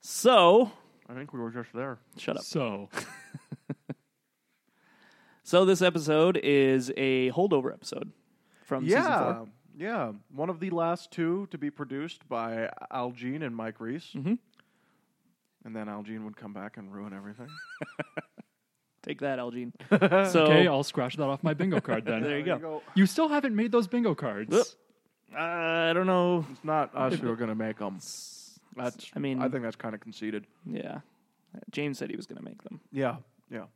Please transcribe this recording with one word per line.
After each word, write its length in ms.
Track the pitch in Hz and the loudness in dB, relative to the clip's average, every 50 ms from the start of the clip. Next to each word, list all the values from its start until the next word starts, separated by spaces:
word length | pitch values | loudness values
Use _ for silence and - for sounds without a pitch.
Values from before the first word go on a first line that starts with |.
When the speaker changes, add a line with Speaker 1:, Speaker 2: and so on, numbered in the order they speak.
Speaker 1:
So 680 | _ - - - - 233 262 220 180 170 185 226 254 208 - - - _ _ _ _ - | _ -10 -8 2 6 8 10 10 10 10 10 8 6 4 0 -14 -20 _ _ _ _ -16
Speaker 2:
I 60 | 123 | -14
think 180 | 127 139 147 | -14 -14 -12
we 80 | - 127 | -10 -8
were 120 | 117 113 | -8 -8
just 200 | 113 123 117 - _ | -8 -10 -12 -10 _
there. 260 | 117 131 139 123 113 _ _ _ - | -8 -8 -8 -10 -12 _ _ _ -10
Speaker 1:
Shut 200 | - - - - | -6 -6 -6 -6
up. 60 | - | -6
Speaker 3:
So 460 | - - 165 135 113 104 98 101 98 - | -6 -4 -4 -2 -2 -4 -6 -10 -10 -12
Speaker 1:
<laughs> 60 | - - - - - - - - 151 _ _ - - _ _ 143 _ _ _ - _ _ _ _ _ _ _ _ _ _ _ _ _ _ _ _ _ _ _ _ _ _ _ _ _ _ _ _ _ _ | -12 -12 -12 -16 -20 -20 -18 -18 -18 _ _ -18 -18 _ _ -12 _ _ _ -16 _ _ _ _ _ _ _ _ _ _ _ _ _ _ _ _ _ _ _ _ _ _ _ _ _ _ _ _ _ _
So 220 | - - 175 190 | 4 4 6 6
this 160 | 185 190 165 | 6 6 6
episode 560 | 180 180 160 165 151 147 156 151 160 180 185 170 | 4 2 2 2 0 2 4 6 6 6 4 2
is 500 | - - 143 139 135 131 131 131 123 123 - - | 2 4 6 6 6 6 4 4 2 0 -4 -2
a 340 | 135 135 131 131 127 127 | 0 0 2 2 0 0
holdover 420 | 123 - 180 208 170 139 127 131 - | 2 2 2 4 2 2 0 -2 -6
episode 380 | - - - - 127 - - - _ _ _ _ _ _ _ _ _ _ | -8 -12 -12 -10 -10 -10 -12 -14 _ _ _ _ _ _ _ _ _ _
from 200 | - 143 135 151 | -6 -4 -2 2
Speaker 2:
Yeah, 160 | 156 196 269 | 2 2 4
Speaker 1:
season 340 | 339 381 262 190 135 127 117 | 4 2 2 2 2 0 -2
four. 120 | 117 113 107 110 _ _ _ _ 143 | -4 -8 -16 -20 _ _ _ _ -10
Speaker 2:
yeah. 340 | 160 208 233 214 139 113 104 104 107 _ - | -8 -6 -4 -4 -4 -4 -6 -12 _ _ -8
One 160 | 135 156 185 | -6 -6 -6
of 100 | 185 160 | -4 -6
the 100 | 170 190 | -6 -4
last 420 | 175 170 165 165 170 175 - - | -2 0 0 0 -2 -4 -6 -12
two 360 | - - 170 165 175 190 202 185 | -6 -4 -2 0 0 -2 -4 -8
to 60 | - 156 | -10 -6
be 120 | 143 147 | -6 -8
produced 580 | 143 - 147 127 131 139 151 175 - - _ _ | -6 -8 -10 -8 -6 -8 -8 -8 -12 -16 _ _
by 400 | 131 117 113 113 113 113 113 - - - - - | -6 -4 -4 -4 -4 -4 -4 -6 -6 -12 -16 -10
Al 200 | - 127 123 123 | -6 -6 -6 -6
Jean 300 | 123 120 120 123 135 156 156 | -8 -8 -8 -6 -6 -4 -6
and 120 | 131 117 | -6 -6
Mike 240 | 113 110 113 110 - | -6 -8 -8 -8 -8
Reiss. 320 | 113 113 127 165 - - - | -8 -8 -8 -8 -10 -12 -10
Speaker 1:
Mm-hmm. 200 | 143 135 165 226 240 _ _ _ _ _ _ _ _ _ _ _ _ _ _ _ _ _ _ _ _ _ _ _ _ _ | -6 -2 -2 -2 -2 _ _ _ _ _ _ _ _ _ _ _ _ _ _ _ _ _ _ _ _ _ _ _ _ _
Speaker 2:
And 100 | 110 110 | -12 -10
then 140 | 113 107 107 | -10 -8 -8
Al 140 | 104 104 104 | -8 -10 -10
Jean 220 | 104 110 110 107 | -10 -10 -10 -10
would 120 | 107 107 - | -12 -14 -14
come 160 | - 104 101 | -16 -14 -12
back 240 | 98 98 104 - - | -12 -12 -12 -12 -14
and 160 | 101 95 98 | -16 -14 -14
ruin 200 | 101 101 104 98 | -12 -12 -12 -12
everything. 340 | 98 98 101 107 117 123 151 - 1077 1077 - 1077 - - - - - - - _ - - _ | -12 -14 -14 -14 -16 -16 -18 -16 -18 -18 -18 -14 -14 -14 -14 -10 -12 -12 -10 _ -16 -16 _
<laughs> 760 | _ - - _ _ _ _ _ _ _ _ _ _ _ - | _ -20 -20 _ _ _ _ _ _ _ _ _ _ _ -12
Speaker 1:
Take 160 | - 147 - | -12 -10 -6
that, 180 | 143 143 135 127 | -4 -4 -4 -4
Al 120 | 123 120 | -6 -8
Jean. 220 | 117 123 123 120 - - | -8 -8 -10 -10 -12 -16
Speaker 2:
<laughs> 80 | - - | -2 0
Speaker 1:
So 560 | 202 202 190 196 - 190 196 190 180 170 156 | 2 4 4 4 4 4 4 4 4 6 8
Speaker 3:
Okay, 220 | 151 151 160 180 175 | 8 8 8 8 6
I'll 160 | 147 135 143 | 4 2 -2
scratch 340 | - - - 127 123 - 156 | -2 -2 -4 -4 -2 -2 -2
that 60 | 151 | -2
off 200 | 135 139 139 - | -2 -2 -2 -2
my 100 | 165 156 | -2 0
bingo 280 | 143 175 190 175 - | 0 0 0 0 0
card 240 | - - - 110 110 | 0 0 -4 -2 -2
then. 160 | - - 113 | -2 -2 -2
Speaker 1:
<laughs> 20 | 113 | -2
There 140 | 147 147 143 | -2 -2 -2
you 80 | 151 | -2
Speaker 2:
There 140 | 175 170 - | -2 -2 -2
Speaker 1:
go. 140 | 160 160 156 | -4 -8 -8
Speaker 2:
you 40 | 151 | -10
go. 40 | - - - | -10 -2 4
Speaker 3:
You 100 | 190 196 185 | 4 4 6
still 200 | - - 320 311 | 6 2 2 2
haven't 280 | 294 294 277 269 220 | 2 0 0 0 0
made 160 | 202 226 240 | 0 0 2
those 160 | 208 240 220 180 | 2 2 2 2
bingo 280 | - 240 233 214 156 | -2 0 0 0 0
cards. 360 | - - 123 104 101 110 110 | 0 -2 -4 -4 -4 -4 2
Speaker 1:
Whoop. 160 | - 214 254 - - _ _ _ _ _ _ _ _ _ _ _ - | 2 2 2 2 -4 _ _ _ _ _ _ _ _ _ _ _ -8
Uh, 40 | 147 | -6
I 540 | 160 170 170 175 165 165 165 165 165 165 165 | -4 -4 -4 -2 0 0 2 2 4 4 4
don't 140 | 175 185 185 | 4 4 4
know. 380 | 185 180 175 175 180 170 156 139 | 4 4 4 4 2 2 0 -4
Speaker 2:
It's 120 | 135 - - | -10 -10 -4
not 320 | 156 156 156 143 - - | -2 0 0 0 -2 -2
us 180 | 135 131 131 120 | -2 0 0 0
Speaker 3:
If 60 | 117 | 0
Speaker 2:
who 100 | - 120 | -2 -2
are 40 | 113 | -2
gonna 200 | 113 120 110 110 | -2 -2 -4 -2
make 260 | 110 110 110 107 - | -4 -4 -4 -4 -6
'em. 140 | 104 101 95 92 | -6 -8 -8 -8
Speaker 1:
S-, 640 | - - - - - - - - - - - - _ _ - | -14 -14 -14 -14 -16 -18 -20 -20 -20 -20 -20 -20 _ _ -12
Speaker 2:
That's, 340 | 123 123 123 120 - - - - | -6 -6 -6 -6 -8 -20 -12 -8
Speaker 1:
I 40 | - | -6
mean 220 | 143 139 135 127 | -4 -4 -2 -2
Speaker 2:
I 80 | 127 127 | -2 -2
think 140 | 123 135 120 | -2 -2 -6
that's 120 | 113 110 - | -6 -8 -8
kinda 200 | - 117 110 104 | -10 -10 -10 -10
conceited. 480 | - 113 107 - 110 110 107 104 104 _ _ _ _ | -12 -16 -14 -8 -6 -6 -6 -6 -8 _ _ _ _
Speaker 1:
Yeah. 340 | - - - - - - 147 151 _ _ _ _ _ _ _ _ _ - - - - | -10 -10 -8 -8 -10 -12 -12 -14 _ _ _ _ _ _ _ _ _ -20 -20 -20 -12
James 260 | - 147 147 147 135 - | -8 -6 -6 -6 -6 -8
said 120 | - - | -10 -10
he 60 | - | -10
was 120 | - - - | -12 -12 -14
gonna 140 | - - - | -16 -16 -16
make 180 | - - - - | -16 -18 -18 -18
them. 160 | - - - _ _ | -18 -18 -18 _ _
Speaker 2:
Yeah, 260 | - 135 135 123 117 - - _ _ _ _ _ | -6 -4 -2 -2 -4 -6 -14 _ _ _ _ _
yeah. 140 | 117 113 95 - _ | -14 -14 -14 -14 _